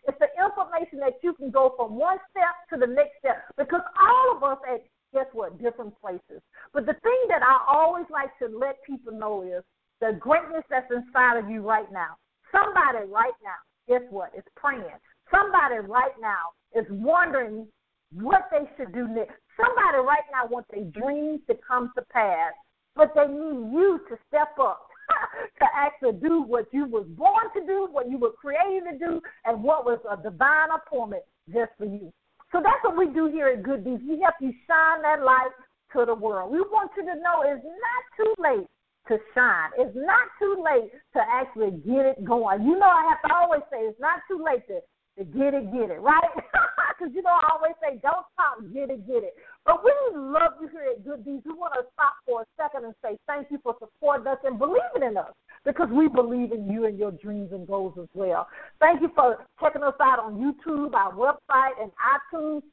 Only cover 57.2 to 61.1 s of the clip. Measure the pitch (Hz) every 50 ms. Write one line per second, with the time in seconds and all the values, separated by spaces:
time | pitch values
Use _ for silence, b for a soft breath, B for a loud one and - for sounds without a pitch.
57.2 | - 208 208 208 202 170 196 190 180 170 196 196 190 185 - 180 170 - _ 185
58.2 | 196 185 170 170 170 B B B B B B _ 311 320 349 269 311 330 - -
59.2 | 269 247 220 - - _ _ _ - 302 294 285 294 277 262 - 294 262 269 247
60.2 | 220 214 208 202 254 285 285 _ - 320 311 285 294 294 226 202 196 190